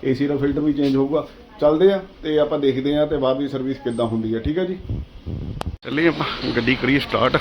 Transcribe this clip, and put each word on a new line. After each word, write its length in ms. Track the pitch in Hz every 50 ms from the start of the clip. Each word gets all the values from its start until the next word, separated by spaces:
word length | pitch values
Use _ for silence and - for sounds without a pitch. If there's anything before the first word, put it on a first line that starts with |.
| -
ਏ 100 | 135 131
ਸੀ 120 | 123 143
ਦਾ 100 | 143 147
ਫਿਲਟਰ 240 | 135 135 143 139 151
ਵੀ 120 | 147 151 143
ਚੇਂਜ 240 | 143 143 139 135
ਹੋਊਗਾ। 300 | 135 139 139 151 160 - - - - - - - -
ਚੱਲਦੇ 300 | 151 151 151 156 180 196 196
ਆ 60 | 190 185 - - - -
ਤੇ 160 | 156 151 151
ਆਪਾਂ 200 | 147 147 156 147
ਦੇਖਦੇ 360 | 143 139 127 131 131 143 147
ਆ 80 | 147 151
ਤੇ 100 | 151 160
ਬਾਹਰ 200 | 143 131 131 131
ਦੀ 100 | 139 143 135
ਸਰਵਿਸ 300 | 139 135 131 131 135 - -
ਕਿੱਦਾਂ 200 | 123 117 113 120
ਹੁੰਦੀ 280 | 110 113 113 110 110 113
ਹੈ, 60 | 113
ਠੀਕ 180 | 110 - 151 175
ਹੈ 60 | 185
ਜੀ। 120 | 180 185 180 - - - - - - - - - - - - - 69 - - - - - - -
ਚੱਲੀਏ 240 | - - 147 160 170
ਆਪਾਂ, 180 | 151 151 151 - - - - 127 -
ਗੱਡੀ 180 | 120 117 117 131
ਕਰੀਏ 240 | 123 - 123 135 143
ਸਟਾਰਟ। 400 | 131 - - 107 117 127 113 156